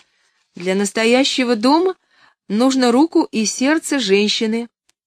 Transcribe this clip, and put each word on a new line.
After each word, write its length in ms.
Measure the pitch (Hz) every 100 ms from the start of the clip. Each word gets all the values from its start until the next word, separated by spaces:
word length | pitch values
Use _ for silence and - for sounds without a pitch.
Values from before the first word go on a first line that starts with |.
| _ _ _ _ _
«Для 200 | - 175
настоящего 800 | 190 202 226 226 247 277 - 240
дома 420 | 233 247 311 370 359 _ _ _ _ -
нужно 440 | 208 262 262 247
руку 320 | 240 320 330
и 200 | - 220
сердце 540 | 214 - 262 320 - 285
женщины 680 | 208 196 208 - 226 226 233 _ _ _